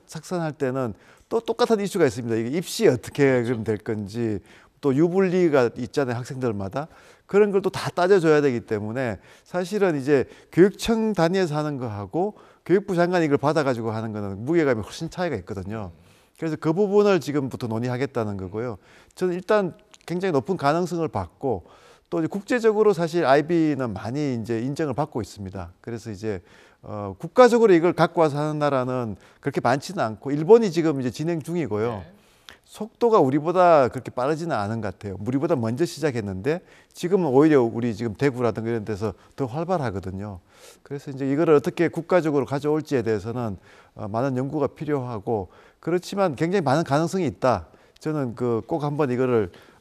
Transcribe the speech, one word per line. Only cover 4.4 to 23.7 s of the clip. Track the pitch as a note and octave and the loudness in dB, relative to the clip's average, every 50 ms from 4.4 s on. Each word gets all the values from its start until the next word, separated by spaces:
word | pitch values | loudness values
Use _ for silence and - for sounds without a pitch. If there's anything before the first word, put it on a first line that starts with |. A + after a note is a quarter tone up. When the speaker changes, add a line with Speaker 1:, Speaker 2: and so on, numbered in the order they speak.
| - _ - - - _ _ _ | -8 _ -20 -20 -20 _ _ _
Speaker 1:
또 | - C#3+ B2+ | 0 0 2
유불리가 | C3+ D#3+ F3 E3+ F#3+ F#3+ F#3 E3+ F#3 F3+ E3 C#3+ C#3 B2 A#2 - - | 4 2 2 2 2 2 2 2 2 2 4 4 4 4 2 0 -4
있잖아요. | B2 G#2+ - D3+ C#3 B2 A#2+ A2+ | -10 -6 -4 -2 -2 -2 -2 -6
학생들마다. | B2 - C#3+ B2+ B2+ A#2+ G#2+ G2+ G2 F#2+ F#2 C3 D3+ - - - - - - _ _ | -6 -8 -8 -4 -4 -2 -2 -4 -6 -6 -6 -8 -8 -10 -12 -20 -20 -20 -20 _ _
그런 | - - G3+ G#3+ G#3 | 0 2 4 4 4
걸 | F#3 G3 | 2 0
또 | - F#3 | 0 -2
다 | - - - C#3+ | -4 -4 -6 -4
따져줘야 | - - F3 F#3 G3+ F#3+ D#3+ E3 D3+ D3+ | -2 0 4 4 4 6 6 6 4 4
되기 | C#3+ C#3+ B2 A#2 | 4 2 0 -2
때문에 | A2 - A2 G#2 G#2 G#2+ A2 C3 C3 A#2+ G#2 - - - - - _ | -2 -4 -4 -4 -4 -4 -4 -4 -4 -4 -4 -6 -10 -18 -20 -20 _
사실은 | _ - F3+ F#3 E3+ G#3 G#3 G3+ F#3+ D#3+ C#3+ | _ -6 -6 -6 -4 -2 0 0 0 0 0
이제 | B2+ C#3 D3 C3+ A2+ - - - - _ | 2 2 2 2 2 0 -8 -20 -20 _
교육청 | - D#3 F3+ G#3 - - - - A#3 A3 A3 A3 G#3 | 4 6 6 6 4 0 -2 -2 0 0 0 -2 0
단위에서 | - E3 E3+ F#3 G3 F#3 D#3+ D3+ | 2 2 2 2 0 0 0 -2
하는 | D3+ D3+ D3+ D3 C3 | -2 -4 -4 -4 -6
거하고 | B2 A#2 G#2+ G2+ G2+ F#2+ - D#3+ F#3 G#3 G3+ - - - _ _ _ | -6 -6 -6 -8 -8 -6 -4 -4 -4 -4 -6 -10 -18 -20 _ _ _
교육부 | - E3 G#3 G3 - F#3+ | 2 2 2 2 0 0
장관이 | E3+ F3 F3 F#3 F3+ E3 | 2 2 2 2 2 2
이걸 | D3+ C#3+ C3+ | 2 2 2
받아가지고 | - D3 D#3 D#3+ C#3+ C3+ B2+ A2+ A2+ A2+ | 2 2 2 2 2 0 0 -2 -2 -4
하는 | G#2+ A2+ A2 A#2 | -4 -4 -4 -6
거는 | G#2 G#2+ G#2 G2 G2 F#2+ A2+ | -6 -6 -6 -6 -8 -6 -4
무게감이 | B2+ E3+ F3 D#3 C#3 B2 A2 | 0 2 2 2 2 2 0
훨씬 | G2 - - - D#3+ D#3+ | -2 -8 -10 -10 -12 -10
차이가 | - - F3+ E3+ C#3 | -6 -6 -4 -4 -4
있거든요. | G2+ - - A2 F#2+ F2+ F#2+ G#2+ A2+ G#2 F2 D#2+ - _ _ _ _ _ _ _ - | -6 -8 -8 -10 -10 -8 -8 -8 -10 -10 -12 -14 -18 _ _ _ _ _ _ _ -8
그래서 | D#3+ E3 D#3 | -8 -6 -6
그 | - - D#3 D#3+ | -4 -2 -2 0
부분을 | F3+ G#3 G3 G3 G#3 G#3 G#3 G3 F3 | 0 0 2 4 4 4 6 4 2
지금부터 | B2+ C#3+ C#3 D3 C3+ B2+ B2 A2 - | 0 -2 -2 -2 -4 -4 -6 -6 -6
논의하겠다는 | A2+ A2+ A2+ A#2+ B2+ B2 B2 C#3 C#3 - A#2+ A2+ G#2 G2+ | -4 -4 -4 -2 -4 -4 -4 -4 -4 -2 -2 -4 -2 -4
거고요. | G2 F#2+ F2+ F#2+ G#2+ A#2+ B2+ G#2+ - _ _ - - _ _ _ | -6 -8 -8 -6 -6 -6 -6 -8 -10 _ _ -20 -20 _ _ _
저는 | - F#3 F#3 F3 | -6 -4 -4 -4
일단 | F#3 F#3 - A3 G#3+ G3 E3+ - - _ _ _ _ _ | -4 -2 0 2 2 2 0 -4 -10 _ _ _ _ _
굉장히 | - E3 F3+ F#3 F#3+ | -8 -6 -4 -2 0
높은 | E3 C3+ A#2+ - F#3+ - | 0 0 0 -2 -2 0
가능성을 | C#3 C#3 D3+ E3+ F#3 D#3+ F3 E3+ D#3+ D3+ | 0 2 2 2 0 -2 -2 -4 -4 -4
봤고 | - A2 F#2 E2+ _ _ - C3+ A2+ F2+ - - - - - - - _ _ _ | -4 -6 -8 -8 _ _ -4 -4 -4 -4 -8 -12 -20 -20 -20 -20 -20 _ _ _
또 | - E3+ | -4 -2
이제 | D#3+ D#3 | -2 -2
국제적으로 | - G3+ - - C4 B3 A3+ A3 G#3+ G#3 G#3+ G#3+ | -4 -8 -4 -4 -2 2 2 4 4 4 4 4
사실 | G3 D3+ F3 D#3+ D#3 F3 D#3+ | 4 2 0 -2 0 2 4
아이비는 | B2 C3+ D3 D3+ D3+ F3 E3+ D#3+ D#3 | 4 4 4 4 2 2 2 2 2